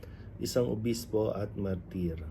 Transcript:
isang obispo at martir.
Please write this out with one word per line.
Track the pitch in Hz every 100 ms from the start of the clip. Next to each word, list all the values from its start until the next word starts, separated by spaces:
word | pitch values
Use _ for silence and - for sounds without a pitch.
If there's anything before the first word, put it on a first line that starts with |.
| - - - -
isang | - 127 120
obispo | 110 113 117 - 107 110
at | 95 104 104
martir. | 98 92 - 92 87 80 78